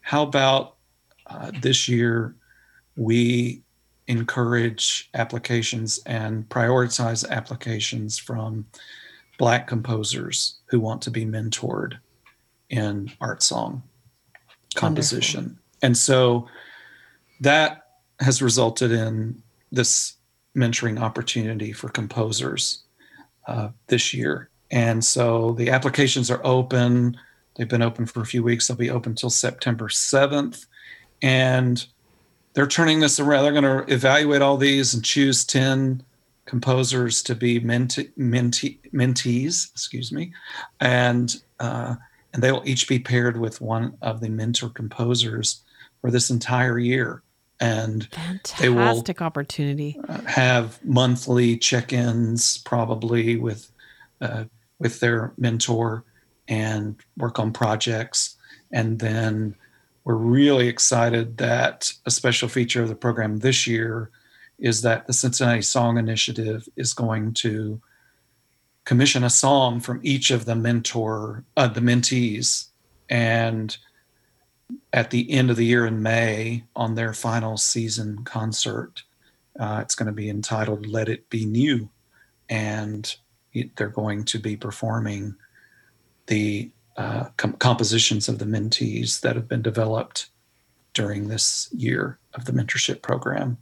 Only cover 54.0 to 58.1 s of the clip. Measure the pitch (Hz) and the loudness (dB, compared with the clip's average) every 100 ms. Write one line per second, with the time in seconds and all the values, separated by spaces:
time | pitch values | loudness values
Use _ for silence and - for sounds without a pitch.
54 | - _ 117 113 110 _ _ _ 123 - | -20 _ -8 -6 -10 _ _ _ -4 0
55 | 123 117 113 - 123 113 - 113 117 110 | 0 0 -4 -2 -2 -2 -2 0 -2 -4
56 | - _ _ _ - 110 110 107 104 104 | -12 _ _ _ -6 -4 -2 -4 -6 -10
57 | _ - 117 117 113 110 113 110 - 113 | _ -6 -6 -2 -2 0 0 0 -2 -4
58 | 113 | -4